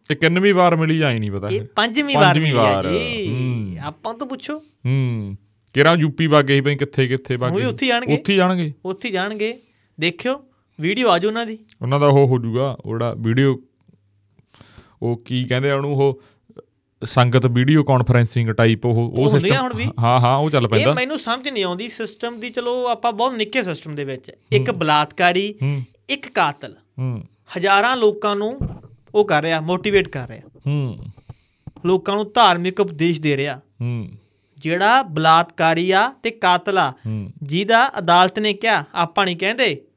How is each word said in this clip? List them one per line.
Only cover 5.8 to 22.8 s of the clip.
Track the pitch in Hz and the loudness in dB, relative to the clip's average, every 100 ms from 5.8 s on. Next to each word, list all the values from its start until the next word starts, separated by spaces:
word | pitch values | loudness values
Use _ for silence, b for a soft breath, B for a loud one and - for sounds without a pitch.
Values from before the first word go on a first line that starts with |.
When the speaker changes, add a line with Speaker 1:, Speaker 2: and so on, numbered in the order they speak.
| 151 | 4
Speaker 1:
ਯੂ | 170 156 | 4 0
ਪੀ | - 160 | 0 2
ਵਗ | 147 | 4
ਗਏ | 139 | 4
ਸੀ | 139 | 2
ਬਈ, | 139 143 | 0 -2
ਕਿੱਥੇ, | 143 - 127 | -4 -2 -2
ਕਿੱਥੇ | 131 - 123 | -2 -4 -4
ਵਗ | 127 | -2
Speaker 2:
ਉਹ | 196 | -2
ਵੀ | |
Speaker 1:
ਗਏ? | 254 | -4
Speaker 2:
ਉੱਥੇ | - 262 | -2 0
ਹੀ | |
ਜਾਣਗੇ। | 240 247 | 0 0
Speaker 1:
ਉੱਥੇ | 147 - | -2 2
ਹੀ | 196 | 2
ਜਾਣਗੇ। | 180 185 156 135 | 2 2 -4 -6
Speaker 2:
ਉੱਥੇ | 185 190 240 | -10 -8 -6
ਹੀ | |
ਜਾਣਗੇ। | 185 196 214 214 254 _ _ _ - | -4 -4 -4 -6 -8 _ _ _ -4
ਦੇਖਿਓ, | 170 170 247 277 - _ _ - | -4 -2 -4 -6 -8 _ _ -6
ਵੀਡੀਓ | 165 214 240 | -4 0 2
ਆ | 175 | 2
ਜਾਊ | 208 | 0
ਉਹਨਾਂ | 226 226 | -4 -8
ਦੀ। | 220 _ - | -10 _ -10
Speaker 1:
ਉਹਨਾਂ | 123 143 | -2 2
ਦਾ | 143 | 4
ਉਹ | 139 135 | 6 4
ਹੋ | 127 | 2
ਜਾਊਗਾ, | 117 117 139 - | -2 -4 -4 -6
ਉਹ | - | -8
ਜਿਹੜਾ | 113 120 110 | -6 -6 -4
ਵੀਡੀਓ, | 113 123 139 131 _ _ _ _ _ _ _ _ _ b b b b b | -2 2 2 0 _ _ _ _ _ _ _ _ _ b b b b b
ਉਹ | 117 120 | -6 -6
ਕੀ | - 127 | -4 -4
ਕਹਿੰਦੇ | 123 127 139 | -2 -2 0
ਆ | 139 | -2
ਉਹਨੂੰ, | 143 | -2
ਉਹ | 139 139 131 b b b - - _ _ - | 0 0 0 b b b -20 -20 _ _ -14
ਸੰਗਤ | 113 131 123 123 123 | -2 2 4 4 2
ਵੀਡੀਓ | 120 131 156 | 2 4 4
ਕਾਨਫਰੰਸਿੰਗ | 143 127 120 120 113 123 113 | 4 2 4 2 2 0 -2
ਟਾਈਪ | 110 117 113 123 | 2 2 2 0
ਉਹ, | |
ਉਹ | 117 117 | 0 0
Speaker 2:
ਉਹ | 113 143 | 0 2
ਹੁੰਦੀਆਂ | 139 | 4
Speaker 1:
ਸਿਸਟਮ | 185 262 | 2 0
Speaker 2:
ਹੁਣ | 254 | 0
ਵੀ। | 226 240 - | -4 -6 0
Speaker 1:
ਹਾਂ, | 117 127 | 2 4
ਹਾਂ, | 123 135 | 4 2
ਉਹ | 151 | 2
ਚੱਲ | 147 | 0
Speaker 2:
ਇਹ | 117 | 2
Speaker 1:
ਪੈਂਦਾ। | 107 131 | 2 2
Speaker 2:
ਮੈਨੂੰ | 156 254 311 | 2 -2 -4
ਸਮਝ | 226 254 269 | -4 -6 -4
ਨਹੀਂ | 240 | -4
ਆਉਂਦੀ | 185 180 226 | -4 -4 -8
ਸਿਸਟਮ | - 220 - 233 233 | -8 -10 -8 -10 -8
ਦੀ। | 240 | -10
ਚਲੋ | 240 240 254 | -6 -4 -2